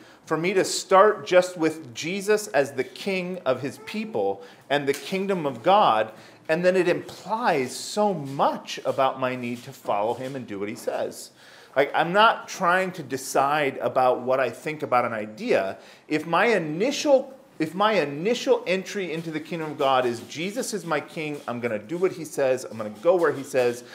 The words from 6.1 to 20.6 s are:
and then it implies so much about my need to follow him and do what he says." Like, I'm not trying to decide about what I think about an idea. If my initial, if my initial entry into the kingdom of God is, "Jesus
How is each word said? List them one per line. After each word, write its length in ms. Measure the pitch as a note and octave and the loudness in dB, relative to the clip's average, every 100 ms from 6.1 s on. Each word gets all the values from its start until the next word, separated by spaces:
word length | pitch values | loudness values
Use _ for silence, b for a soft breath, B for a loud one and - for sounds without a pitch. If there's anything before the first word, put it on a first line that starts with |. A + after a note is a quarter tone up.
| - B B - | -6 B B -2
and 160 | D#3+ F3+ | 0 2
then 120 | F#3 | 4
it 120 | F3 | 2
implies 840 | D3 - - F3+ A3 A#3+ D#3 B2+ - | 0 -4 -14 -6 -2 0 0 0 -6
so 380 | - - G#3 F3 | -6 0 0 0
much 680 | C3+ C#3 B3 C4 - - C#3 | -4 0 0 0 -8 -8 -4
about 340 | C3 C3 - | 0 0 0
my 180 | C3 B2+ | -2 -4
need 260 | A#2+ A#2+ B2+ | -6 -8 -10
to 80 | |
follow 420 | - - G#2 A2 A#2+ | -10 -4 0 0 -2
him 200 | C3 C#3 | -6 -8
and 120 | G#2+ | -8
do 120 | G2+ | -6
what 100 | G#2 | -6
he 60 | - | -6
says." 560 | - - A#2 - - - B B B C3 | -6 -4 -6 -8 -16 -20 B B B 0
Like, 160 | C#3+ - | 2 2
I'm 180 | E3 | 2
not 360 | F#3+ A3 - - | 6 6 4 -2
trying 440 | - F3+ F#3 F#3 | -2 2 2 2
to 100 | F3 | -6
decide 760 | C3 F#3 - - C#3 D3+ C#3+ A#2+ | -8 -8 -2 2 2 2 0 0
about 420 | A#2+ B2+ B2+ A#2+ | -2 2 4 4
what 180 | A#2+ C3 | 2 2
I 120 | B2+ | 0
think 320 | A#2 D#3 D3+ | -2 -8 -6
about 220 | B2 B2 A#2+ | 0 2 2
an 80 | |
idea. 680 | A2+ G#2+ G#2+ A#3 C3 F#2+ - B B B | -2 -8 -6 0 2 2 -4 B B B
If 200 | D3+ D#3 | -4 0
my 200 | E3 A3+ | 2 4
initial, 880 | G#3 D#3+ D#3 A#3+ C#4 D4+ C4+ - - - - | 2 0 -2 -2 0 4 4 4 -10 -14 -6
if 160 | D#3 F3 | -4 0
my 200 | G#3+ G#3 | 2 2
initial 680 | C#3+ C#3+ F#3 A#3+ C#4+ A#3+ - | 0 -2 -2 -2 2 0 2
entry 460 | F#3 F#3 G#3 F3+ | -2 -4 -6 -6
into 200 | D#3+ E3 | -6 -6
the 80 | D#3 | -8
kingdom 320 | D3+ F3 D#3 | -6 -8 -6
of 60 | C#3 | -2
God 280 | C3+ B2+ B2 | 2 4 2
is, 140 | A#2 | -2
"Jesus 520 | G#2 C3+ F3+ A3+ | -8 -8 -6 -6